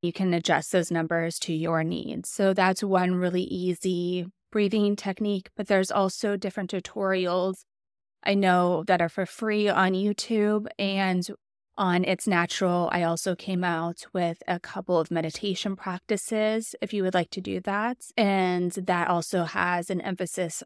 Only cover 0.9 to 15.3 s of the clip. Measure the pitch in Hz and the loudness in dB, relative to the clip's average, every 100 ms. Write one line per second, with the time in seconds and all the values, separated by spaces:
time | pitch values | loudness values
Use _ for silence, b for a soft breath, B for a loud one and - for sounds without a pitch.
0.9 | 170 160 165 165 165 - 160 165 165 160 | 0 0 0 0 -4 -4 -2 0 0 0
1.9 | 180 - - - - 196 190 185 190 202 | -2 -6 -8 -8 0 2 4 4 2 2
2.9 | 190 180 180 180 180 185 180 180 175 185 | 2 2 2 0 0 -2 -4 -2 -2 -2
3.9 | 175 175 180 175 _ _ 214 202 214 208 | -2 -2 -2 -6 _ _ 0 2 4 2
4.9 | 208 196 185 208 202 - - 196 196 190 | 0 -4 -4 -2 -2 -4 -10 0 2 2
5.9 | - 190 - 214 202 196 196 190 196 - | 2 0 0 -2 -2 -4 -6 -6 -6 -6
6.9 | - 196 190 180 180 185 185 - _ _ | -4 0 0 0 0 0 -4 -12 _ _
7.9 | _ _ _ - 202 190 180 180 175 175 | _ _ _ 0 4 6 6 4 2 2
8.9 | 185 170 - 185 - 220 208 208 180 185 | 2 2 -2 -6 -4 -2 2 2 4 2
9.9 | 185 202 208 - 220 208 214 214 - 196 | 2 0 -2 -2 2 2 2 -2 -4 -2
10.9 | 196 190 180 175 - _ _ _ - 190 | 0 0 0 -2 -8 _ _ _ -2 2
11.9 | 180 180 185 - 185 196 - 185 175 170 | 2 2 0 2 2 2 0 2 2 2
12.9 | 175 170 170 - 175 - 185 180 165 165 | 2 0 0 -2 -4 -2 -2 0 0 -2
13.9 | 175 - 185 170 165 - 175 - - 185 | -6 -8 -2 -2 -2 -6 -6 -6 -10 0
14.9 | 175 160 170 160 | 0 2 -2 -2